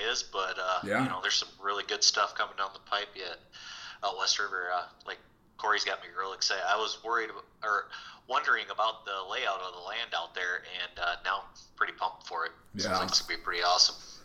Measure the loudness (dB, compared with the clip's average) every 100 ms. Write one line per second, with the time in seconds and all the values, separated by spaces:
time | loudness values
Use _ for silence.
0 | 0 0 -2 -2 -2 -2 0 0 2 2
1 | 2 0 2 2 0 -4 -2 -2 -2 2
2 | 4 6 2 2 -2 -2 -4 -6 -2 -2
3 | -2 -8 -10 -10 -14 -18 -14 -14 -14 -4
4 | -4 0 2 2 0 -2 -2 -2 -4 -10
5 | -12 -12 -14 _ _ -2 2 4 2 -2
6 | -4 -4 -4 0 0 2 2 2 2 -2
7 | 0 0 0 -6 -14 -6 0 0 -2 -10
8 | -14 -12 -2 2 4 2 2 2 2 0
9 | -4 -4 -2 0 0 0 -4 -8 -6 -4
10 | -2 -2 -2 -2 -2 -2 -4 -6 -6 -2
11 | -2 0 0 -2 -4 -16 -8 -2 -2 0
12 | -2 -2 -6 -4 -4 -8 -12 -4 0 2
13 | 4 2 2 -4 -2 2 4 6 6 4
14 | -14 -18